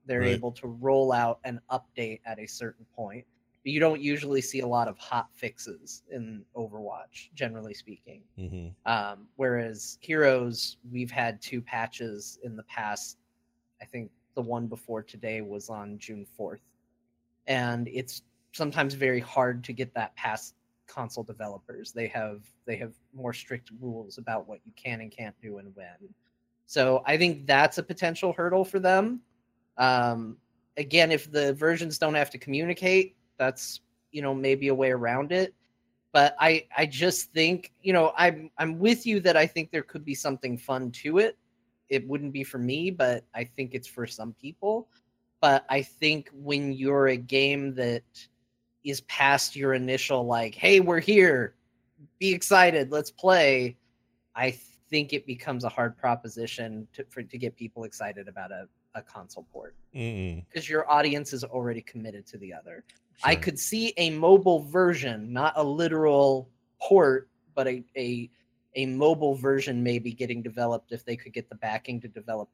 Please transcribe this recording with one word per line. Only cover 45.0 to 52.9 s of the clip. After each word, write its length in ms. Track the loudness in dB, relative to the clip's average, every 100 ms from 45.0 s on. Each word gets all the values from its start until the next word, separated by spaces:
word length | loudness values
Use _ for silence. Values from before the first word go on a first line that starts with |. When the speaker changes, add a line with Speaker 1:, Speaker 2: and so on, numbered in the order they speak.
| _ _ _ 2
Speaker 1:
But 240 | 4 4 2
I 120 | -2
think 460 | -2 -2 0 0 -4
when 380 | -12 -4 -2 -2
you're 360 | -2 0 4 4
a 80 | 2
game 580 | 0 2 2 2 -4 -2
that 260 | -2 -2 -6 -20 -20 _ _ _ _ _
is 160 | -8 -8
past 520 | -6 2 4 4 2
your 200 | -2 0
initial, 500 | 0 0 -2 0 -2
like, 300 | 0 0 -2
"Hey, 260 | 2 6 8
we're 200 | 6 2
here, 540 | 4 8 8 6 0 _ _ _ _ _ -20 -4
be 140 | -2
excited, 580 | -2 6 8 8 6 0